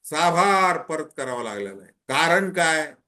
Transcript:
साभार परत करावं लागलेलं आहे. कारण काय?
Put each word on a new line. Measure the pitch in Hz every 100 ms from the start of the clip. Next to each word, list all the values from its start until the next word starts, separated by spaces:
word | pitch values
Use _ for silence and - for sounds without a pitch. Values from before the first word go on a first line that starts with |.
साभार | - 151 175 165 202 190 185 165
परत | - 156 156 -
करावं | 127 123
लागलेलं | 113 104 101 98
आहे. | 98 _ -
कारण | 139 165 180 190
काय? | 175 165 156 147 135